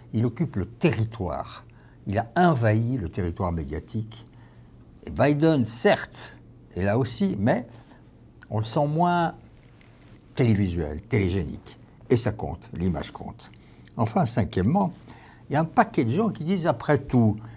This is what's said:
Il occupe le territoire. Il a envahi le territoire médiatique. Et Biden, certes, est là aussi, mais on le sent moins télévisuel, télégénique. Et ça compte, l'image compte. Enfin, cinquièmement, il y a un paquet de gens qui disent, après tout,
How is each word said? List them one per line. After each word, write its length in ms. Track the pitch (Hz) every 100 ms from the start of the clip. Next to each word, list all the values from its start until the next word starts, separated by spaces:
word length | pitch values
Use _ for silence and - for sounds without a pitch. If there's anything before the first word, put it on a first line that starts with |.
| -
Il 140 | 113 117
occupe 300 | - 160 101
le 100 | -
territoire. 1000 | - 170 107 110 - 87 69 - - - - - - -
Il 100 | 98
a 140 | 113 -
envahi 600 | 175 139 113 110 117 127
le 120 | 82
territoire 420 | 101 87 85 -
médiatique. 720 | 82 71 76 - 107 110 - - - - - - - - - -
Et 60 |
Biden, 560 | 73 139 147 160 151 110
certes, 720 | - 208 - - - - - - - -
est 80 | 87
là 160 | 98 113
aussi, 380 | 135 - 196 -
mais 300 | 107 202 - - - - - - - - -
on 80 | 107
le 80 | 110
sent 220 | 156 147
moins 480 | 151 175 175 170 - - - - - - - - - -
télévisuel, 720 | - 120 101 98 85 76 76
télégénique. 720 | - 113 95 95 73 - - - - - -
Et 60 | 123
ça 160 | -
compte, 400 | 110 73 85 -
l'image 380 | - 92 76 -
compte. 400 | - - - - - - - - -
Enfin, 280 | 113 196 139
cinquièmement, 680 | - 87 - 92 185 196 - - - - - -
il 60 |
y 20 | 139
a 20 |
un 60 | 165
paquet 400 | - 220 - 117
de 40 |
gens 200 | 151 226
qui 140 | -
disent, 220 | 151 190 160
après 320 | 143 - 147
tout, 380 | - 127 110 107 -